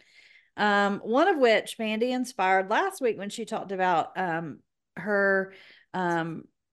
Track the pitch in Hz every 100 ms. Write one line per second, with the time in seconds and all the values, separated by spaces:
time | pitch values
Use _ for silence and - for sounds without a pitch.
0 | _ - - - _ - 208 202 202 202
1 | - 247 359 330 240 208 - - 220 220
2 | 247 254 247 - 185 190 190 240 381 381
3 | 254 170 202 - 214 214 190 190 185 165
4 | - - 185 165 165 117 _ _ _ -
5 | 190 202 196 196 190 - - - _ 185
6 | 180 170 165 160 - _ _